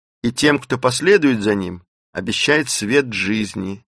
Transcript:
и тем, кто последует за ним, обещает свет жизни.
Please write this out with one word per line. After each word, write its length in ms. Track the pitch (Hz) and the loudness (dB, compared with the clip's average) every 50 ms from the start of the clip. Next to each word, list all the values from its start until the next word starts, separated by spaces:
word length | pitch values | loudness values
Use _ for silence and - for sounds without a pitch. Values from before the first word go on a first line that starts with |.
| _ _ _ _ - | _ _ _ _ -6
и 100 | 120 120 | -4 -2
тем, 260 | - 143 147 147 139 | 0 2 2 2 0
кто 200 | - - 135 127 | -2 -4 -4 -2
последует 640 | - 127 127 - 185 180 208 196 151 139 123 107 101 | 0 -2 -2 0 2 4 4 4 4 2 2 2 2
за 120 | 107 104 | 0 0
ним, 300 | 101 95 90 90 90 - _ _ _ _ _ - | 0 -2 -4 -8 -12 -16 _ _ _ _ _ -10
обещает 580 | 85 95 113 104 - - - 147 151 147 - | -8 -6 -6 -4 -2 0 2 2 2 2 0
свет 420 | - - 107 104 127 143 139 123 104 | -4 -4 -2 2 2 2 2 0 -2
жизни. 720 | 98 92 95 110 110 107 92 - 101 92 95 98 98 - _ | -4 -2 -2 -2 -2 -2 -4 -6 -6 -8 -8 -8 -10 -14 _